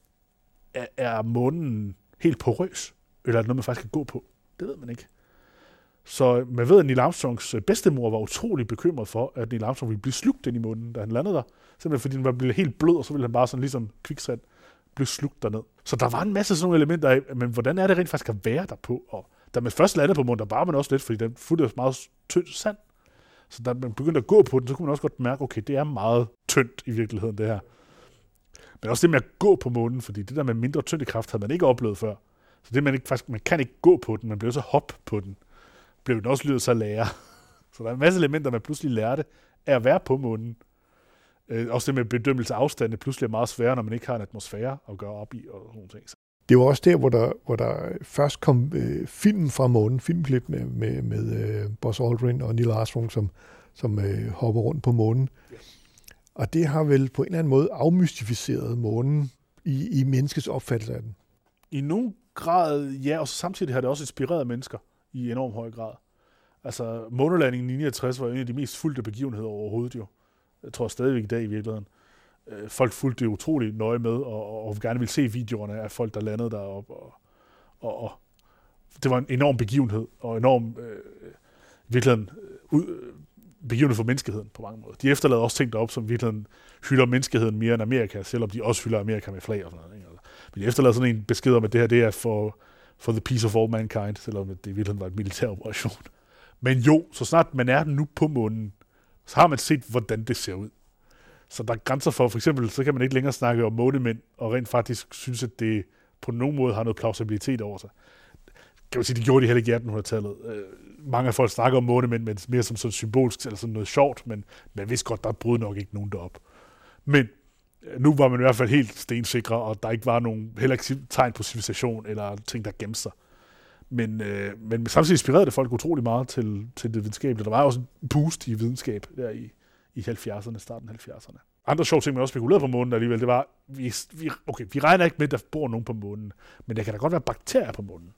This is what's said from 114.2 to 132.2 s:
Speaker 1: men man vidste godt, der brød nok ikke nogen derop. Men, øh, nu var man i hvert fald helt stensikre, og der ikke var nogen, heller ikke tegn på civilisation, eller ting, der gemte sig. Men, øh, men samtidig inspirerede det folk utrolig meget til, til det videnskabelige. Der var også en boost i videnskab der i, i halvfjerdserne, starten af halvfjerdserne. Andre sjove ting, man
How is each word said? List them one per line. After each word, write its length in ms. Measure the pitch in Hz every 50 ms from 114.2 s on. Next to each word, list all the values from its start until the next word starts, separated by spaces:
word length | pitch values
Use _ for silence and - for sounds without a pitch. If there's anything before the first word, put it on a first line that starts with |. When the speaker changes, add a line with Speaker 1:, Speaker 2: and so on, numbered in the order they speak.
| -
Speaker 1:
men 180 | 120 110 104 101 - - - - - -
man 160 | 104 98 110
vidste 180 | 123 120 - -
godt, 160 | 113 - -
der 80 | 110
brød 260 | 110 - - 117 120 113
nok 180 | 113 104 101
ikke 180 | 104 98 - -
nogen 160 | 101 104 101
derop. 280 | 104 92 87 90 - - _ _ _ - - _ _ _ _ - _ _ _
Men, 240 | 143 143 143 120 107 - _ _ _ _ _ _ _ _ _
øh, 180 | - - - 123
nu 140 | 127 151 151
var 140 | 139 139 127
man 120 | 123 123
i 20 |
hvert 140 | 127 131 120
fald 120 | 110 127 104
helt 300 | 131 147 123 104 - -
stensikre, 580 | - - 120 120 117 - - 120 110 - 113
og 260 | 117 113 107 110 104
der 80 | - 110
ikke 160 | 117 113 -
var 120 | 127 117 120
nogen, 340 | 120 117 110 110 110 113 117 107
heller 160 | 127 131 127
ikke 320 | 120 - - 135 139 135 -
tegn 220 | - - 131 120
på 100 | - -
civilisation, 640 | 107 - - 117 - - - - 127 120 113 110 107
eller 300 | 107 107 104 101 101 101
ting, 280 | 101 - - - 120 104
der 80 | 104 - -
gemte 220 | 110 104 113 -
sig. 120 | - 104 - _ _ _ _ _ _ _ _ _ _ _ _ _ - _
Men, 300 | 127 120 113 107 107 110
øh, 400 | 104 101 101 101 101 98 98 113
men 260 | 110 107 113 117 117
samtidig 280 | 117 - 147 160 160 180
inspirerede 300 | 143 - - 135 185 196
det 80 | 165
folk 200 | - 139 135 120
utrolig 320 | 123 113 - 160 170 143 117
meget 240 | 117 113 123 131 -
til, 380 | - 127 113 107 104 101 107 123 -
til 180 | - - 117 113
det 80 | 110
videnskabelige. 420 | 104 107 104 - - 135 117 104 107
Der 60 | 110
var 120 | 110 135
også 180 | 147 139 120 127
en 280 | 123 - _ _ - 123
boost 400 | - 147 147 160 - - - 123
i 60 | 113
videnskab 520 | 107 113 120 127 127 - 131 107 101 - - -
der 140 | 135 123 113
i, 200 | 110 117 120 110 - _ _ _ _ _ _ _ _
i 80 | 123
halvfjerdserne, 560 | 98 123 110 - - 113 101 104 101 117 113 107
starten 300 | - - 117 113 123 107
af 40 |
halvfjerdserne. 460 | 113 113 - - - 107 - - - - _ _ _ _ _
Andre 180 | - 147 160 156
sjove 160 | - 165 143
ting, 140 | - 147 135
man 80 | 127